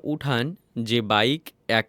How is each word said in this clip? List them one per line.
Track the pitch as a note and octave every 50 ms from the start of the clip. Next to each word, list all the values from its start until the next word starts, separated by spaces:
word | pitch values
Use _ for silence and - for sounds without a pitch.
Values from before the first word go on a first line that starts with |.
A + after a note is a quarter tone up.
| -
উঠান | - D3+ D3+ - C#3+ B2+ A#2 B2 D#3 F#3+ - _ _ _
যে | A#2+ A2+ A2 A#2 A#2+
বাইক | A2 G2+ G#2+ G#2 A2 B2+ D3 D#3+ - - - _ _
এক | - A2+ A2 -